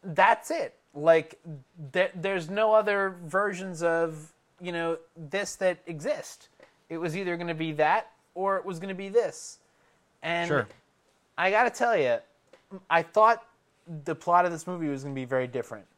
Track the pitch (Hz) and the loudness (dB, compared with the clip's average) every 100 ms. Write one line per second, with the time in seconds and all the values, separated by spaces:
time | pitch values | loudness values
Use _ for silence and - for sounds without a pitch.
0 | 185 156 190 233 - 320 139 _ _ 143 | -6 4 4 4 0 -4 -4 _ _ 0
1 | 156 165 156 - 170 147 131 175 143 180 | 6 6 4 -14 -16 -16 -16 -18 -6 0
2 | 185 185 175 190 156 202 220 214 208 202 | 0 0 -4 -2 -4 0 4 4 4 0
3 | 196 180 170 185 202 180 190 165 170 165 | 0 -4 -4 0 0 -4 -8 -2 0 2
4 | 165 156 156 _ _ _ 180 170 165 165 | 0 -4 -16 _ _ _ -8 -4 -4 -4
5 | - - 156 196 196 - 190 175 - 160 | -8 -18 -8 -6 -6 -2 0 0 -8 -8
6 | 185 302 - - - _ - _ _ 165 | -4 -4 -6 -18 -20 _ -20 _ _ -6
7 | 170 165 185 170 170 160 160 151 151 202 | -4 -4 -4 -4 -4 -4 -4 2 2 2
8 | - _ _ - 196 190 185 175 196 190 | -2 _ _ -4 -2 -2 -2 -8 -8 -8
9 | 196 214 202 - - - _ _ _ _ | 0 2 2 -4 -16 -20 _ _ _ _
10 | _ _ 156 170 170 147 110 - _ _ | _ _ -6 -4 0 -2 -2 -10 _ _
11 | _ _ _ - 180 208 240 - 240 214 | _ _ _ -2 2 4 2 2 2 2
12 | 131 117 - _ _ - _ 190 _ 170 | 2 0 -4 _ _ -20 _ -20 _ 0
13 | 165 - 220 226 - _ _ _ - 156 | 2 4 6 4 -2 _ _ _ -14 -12
14 | 139 156 - 175 180 170 160 180 160 139 | -6 -6 2 4 4 0 -6 -4 -4 -4
15 | 143 135 127 131 127 123 113 107 95 | -6 -6 -2 0 0 -4 -8 -12 -16